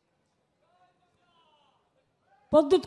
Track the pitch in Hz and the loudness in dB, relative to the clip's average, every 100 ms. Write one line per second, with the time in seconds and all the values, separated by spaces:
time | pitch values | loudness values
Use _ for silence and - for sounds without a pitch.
0 | _ _ _ _ _ _ 640 359 719 370 | _ _ _ _ _ _ _ _ _ _
1 | 359 _ 698 339 320 302 _ _ _ _ | _ _ _ _ _ _ _ _ _ _
2 | _ _ _ _ - 302 285 349 | _ _ _ _ -2 0 2 -2